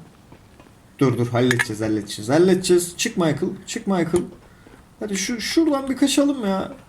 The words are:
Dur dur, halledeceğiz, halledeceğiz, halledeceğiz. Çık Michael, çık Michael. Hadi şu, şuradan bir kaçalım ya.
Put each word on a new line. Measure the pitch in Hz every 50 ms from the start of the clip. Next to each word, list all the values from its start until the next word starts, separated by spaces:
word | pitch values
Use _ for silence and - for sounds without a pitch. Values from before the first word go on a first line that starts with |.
| - - - - - - - - - - - - - - - - - - - -
Dur | 143 127 117 113
dur, | 120 117
halledeceğiz, | 113 117 127 127 123 120 - - 110 101
halledeceğiz, | 113 107 107 107 98 - - - 104 113
halledeceğiz. | 139 160 180 190 180 - - - 180 175 175 - - -
Çık | - 233 - 196
Michael, | 170 156 143 - 185 - 185 - - -
çık | - 233 - 196
Michael. | 196 180 165 165 170 175 - - - - - - - - - - - - - _ - -
Hadi | 220 208 196 185
şu, | - - 247 220
şuradan | - - - 330 330 302 285 269 262 269
bir | 262 -
kaçalım | 294 277 269 294 277 285 277 262 220
ya. | 196 190 190 - - - - -